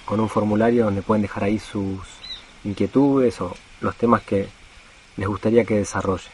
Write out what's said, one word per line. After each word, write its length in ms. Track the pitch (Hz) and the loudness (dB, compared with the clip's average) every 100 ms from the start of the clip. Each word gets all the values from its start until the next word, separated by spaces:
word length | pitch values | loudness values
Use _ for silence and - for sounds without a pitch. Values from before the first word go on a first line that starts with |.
con 160 | - 104 | -4 -2
un 80 | 110 | 0
formulario 560 | 110 107 107 117 120 | 0 2 4 4 4
donde 160 | 107 98 | 2 0
pueden 220 | - 107 | 0 0
dejar 200 | 101 110 | 0 -2
ahí 160 | 101 107 | -2 -2
sus 480 | - 107 98 95 92 - - - - - | -4 -6 -4 -6 -12 -18 -16 -16 -18 -10
inquietudes 800 | 104 95 101 135 143 135 123 - | -8 -4 0 4 4 4 2 0
o 120 | 90 - - - | -8 -10 -18 -6
los 160 | 98 - | -6 0
temas 240 | 120 110 | 2 2
que 260 | - 98 98 - - - - - - - | 2 -2 -4 -12 -20 -20 -20 -20 -16 -6
les 100 | 98 | -4
gustaría 380 | 101 110 117 | -2 2 2
que 100 | 104 | 2
desarrolle. 540 | 104 95 98 98 92 - | -2 -2 -4 -4 -4 -8